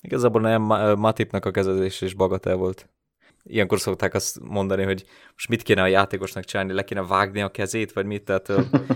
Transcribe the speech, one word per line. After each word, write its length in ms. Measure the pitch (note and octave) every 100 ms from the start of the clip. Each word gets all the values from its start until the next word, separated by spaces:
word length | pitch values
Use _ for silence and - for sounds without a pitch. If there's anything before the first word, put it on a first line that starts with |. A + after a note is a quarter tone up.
Igazából 400 | - B2+ A#2+ A2
nem, 200 | A2 A2+
Ma-, 340 | G#2+ G#2+ G#2+ G#2
Matipnak 500 | A2 A2 G#2+ G2 G2
a 60 |
kezelés 500 | G2 F#2+ F#2+ F#2+ -
is 120 | F#2+
bagatel 420 | F#2+ F#2 F#2+ - F#2
volt. 340 | F#2 F#2+ - _ _ _ _ _
Ilyenkor 360 | - A2 F#2 G2+
szokták 340 | - F#2 F#2+
azt 260 | G2 - -
mondani, 440 | - G2+ F#2+ F#2+
hogy 220 | F#2+ F#2+ - - -
most 160 | - -
mit 120 | A#2
kéne 180 | - G2
a 60 | F#2+
játékosnak 560 | F#2+ G2 F#2+ F#2+ G2
csinálni, 300 | F2+ G2+ F#2+
le 100 | F#2+
kéne 180 | F#2+ G2+
vágni 400 | F2+ F#2+ G2+ G2+
a 100 | G2
kezét, 420 | - G2 A2+ G#2
vagy 120 | G2 G2
mit? 180 | G#2 -
Tehát, 240 | F#2+ -
ö, 120 | G2 - C3 -